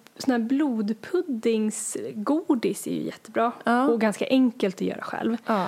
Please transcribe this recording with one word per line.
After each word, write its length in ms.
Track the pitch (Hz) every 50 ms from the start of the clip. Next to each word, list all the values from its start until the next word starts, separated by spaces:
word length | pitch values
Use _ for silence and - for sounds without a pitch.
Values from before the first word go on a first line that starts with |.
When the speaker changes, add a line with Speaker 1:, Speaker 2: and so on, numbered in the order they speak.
| _ - - -
Speaker 1:
sån 140 | - 269
här 60 | 247 233
blodpuddingsgodis 2500 | 220 226 269 277 311 277 233 220 214 208 220 - - - - 359 - 302 247 220 - 233 226 220 214 214 - - - - - - 107 127 - 214 202 277 294 330 - - 294 226 - 185 196 - -
är 40 | 160 175
ju 80 | 156
jättebra. 500 | 160 165 - - - - - 226 226 240 - - -
Speaker 2:
Ja. 240 | 233 240 247 262 294
Speaker 1:
Och 120 | 233 214
ganska 260 | 226 214 190 - - -
enkelt 440 | 262 262 262 233 - - 214 190 185
att 60 | -
göra 220 | 190 180 - -
själv. 340 | - - - - - 220 233 226 -
Speaker 2:
Ja. 200 | - 220 196 180